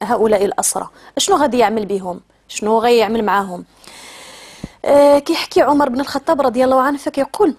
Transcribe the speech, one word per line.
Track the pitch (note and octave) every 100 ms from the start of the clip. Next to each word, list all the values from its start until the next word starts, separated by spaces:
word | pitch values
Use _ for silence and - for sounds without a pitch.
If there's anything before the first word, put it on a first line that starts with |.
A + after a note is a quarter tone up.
هؤلاء | G#3 A#3 A3 G#3
الأسرى، | G3 - - - F#3 - - -
شنو | - F4+
غادي | C#4+ B3
يعمل | G#3 A3 G3+
بهم، | G3+ F#3 F3 - _ -
شنو | - G#3+ A3+
غيعمل | A#3 A#3+ G#3 A3+
معاهم. | G#3 G3 G3 F3+ - _ - - - - - - - - - -
آه، | - C#4+ C#4+ C#4+
كيحكي | C#4+ E4 - F4+
عمر | C4 C#4+ C#4
بن | B3
الخطاب | C#4 C#4 D4+ D4+
رضي | C4 A#3
الله | B3+ C4
عنه | C4 C#4+
فكيقول | D#4 - C4+ - F#4+